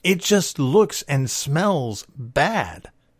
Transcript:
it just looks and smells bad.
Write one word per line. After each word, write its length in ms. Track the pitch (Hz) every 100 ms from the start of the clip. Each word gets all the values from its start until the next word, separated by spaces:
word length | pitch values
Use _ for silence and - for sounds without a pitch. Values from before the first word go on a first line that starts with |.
it 160 | 180 180
just 380 | - 208 175 -
looks 460 | 131 196 208 -
and 260 | - 135 127
smells 800 | - 143 156 208 170 120 101 - -
bad. 720 | 120 135 170 214 95 85 - _ _